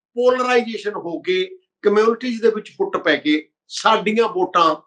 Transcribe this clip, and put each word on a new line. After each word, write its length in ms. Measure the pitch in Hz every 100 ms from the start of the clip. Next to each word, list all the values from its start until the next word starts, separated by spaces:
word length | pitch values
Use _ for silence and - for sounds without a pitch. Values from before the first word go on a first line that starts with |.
| _
ਪੋਲਰਾਈਜੇਸ਼ਨ 800 | 240 247 254 247 247 226 214 208
ਹੋ 260 | 190 170 160
ਕੇ 360 | 175 185 185 - _ _
ਕਮਿਊਨਿਟੀਜ਼ 600 | 208 208 226 233 254 226
ਦੇ 80 | 220
ਵਿੱਚ 220 | 214 -
ਫੁੱਟ 260 | - 196 180
ਪੈ 180 | -
ਕੇ 340 | 139 151 156 - _ _
ਸਾਡੀਆਂ 600 | - 220 214 190 220 220
ਵੋਟਾਂ 480 | 185 185 180 160 151